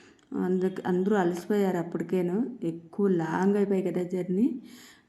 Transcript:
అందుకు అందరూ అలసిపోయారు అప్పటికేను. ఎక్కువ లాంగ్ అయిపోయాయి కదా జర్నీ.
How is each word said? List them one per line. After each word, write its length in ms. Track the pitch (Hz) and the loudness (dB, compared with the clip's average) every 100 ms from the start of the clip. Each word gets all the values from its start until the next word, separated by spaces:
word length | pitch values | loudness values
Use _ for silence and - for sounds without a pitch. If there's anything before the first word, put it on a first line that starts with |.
| - - _ 208 | -20 -20 _ -4
అందుకు 460 | 185 185 185 190 - | 0 0 0 -2 -2
అందరూ 300 | 180 190 214 | 0 2 2
అలసిపోయారు 640 | 175 175 - 208 196 - | 2 0 -2 2 2 0
అప్పటికేను. 800 | 175 170 170 185 175 185 269 - | -2 -4 -2 0 0 0 -2 -4
ఎక్కువ 440 | 165 165 - - 202 | -6 -6 -10 -2 2
లాంగ్ 480 | 180 160 175 190 202 | 2 0 2 2 4
అయిపోయాయి 300 | 196 190 180 | 2 2 0
కదా 180 | 180 | -2
జర్నీ. 580 | 180 185 180 185 262 - - - - - | -2 -4 -2 2 0 0 -10 -20 -20 -20